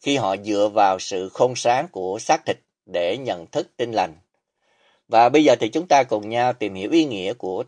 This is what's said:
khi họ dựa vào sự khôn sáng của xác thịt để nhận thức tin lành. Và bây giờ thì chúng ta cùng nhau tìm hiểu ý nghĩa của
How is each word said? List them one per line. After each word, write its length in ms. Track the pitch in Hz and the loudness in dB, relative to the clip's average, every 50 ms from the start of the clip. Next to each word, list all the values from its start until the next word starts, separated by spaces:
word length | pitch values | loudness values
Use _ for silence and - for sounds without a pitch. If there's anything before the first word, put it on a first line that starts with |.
khi 160 | - 143 143 | -4 -4 -2
họ 180 | 131 107 95 98 | -2 0 -2 -4
dựa 320 | 101 101 107 101 101 104 107 101 | -4 -4 -2 0 0 0 2 4
vào 260 | 107 101 95 95 92 | 4 4 4 2 0
sự 300 | - - 98 92 95 92 | -4 -6 -6 -6 -6 -6
khôn 260 | - - 123 127 123 | 0 0 0 0 0
sáng 320 | - - 120 123 135 - - | -2 0 0 0 0 -2 -6
của 280 | - 95 90 92 98 113 | -8 -8 -8 -6 -8 -8
xác 260 | - - 156 165 - | -2 -2 -2 -2 -2
thịt 120 | 113 95 _ _ _ _ _ _ | -6 -8 _ _ _ _ _ _
để 320 | 104 90 85 87 90 107 | -8 -6 -4 -2 -2 -4
nhận 300 | 135 135 117 92 85 82 | -4 -6 -8 -8 -8 -10
thức 200 | _ - 147 175 _ _ | _ -8 -8 -8 _ _
tin 140 | - 123 120 | -8 -8 -4
lành. 220 | 110 104 92 82 76 _ _ _ _ _ _ _ _ _ _ _ _ _ _ _ _ _ _ | -2 -4 -4 -4 -6 _ _ _ _ _ _ _ _ _ _ _ _ _ _ _ _ _ _
Và 220 | - 113 117 120 123 | 0 4 4 6 6
bây 140 | 135 156 151 | 6 6 6
giờ 120 | 139 120 - | 6 4 4
thì 100 | 120 107 | 2 -4
chúng 180 | - 160 180 | -2 -4 0
ta 160 | - 151 139 127 | 4 4 4 4
cùng 260 | 123 110 107 104 107 | 2 -2 -4 -4 -4
nhau 240 | 117 120 123 123 123 | -2 -2 0 -2 -2
tìm 200 | - 110 98 95 | -4 -6 -8 -6
hiểu 180 | 95 98 110 | -6 -4 0
ý 140 | 156 170 156 | 2 2 2
nghĩa 280 | 139 110 95 90 98 - | 2 -4 -6 -6 -6 -6
của 300 | - 98 92 92 107 127 | -6 -8 -8 -6 -8 -6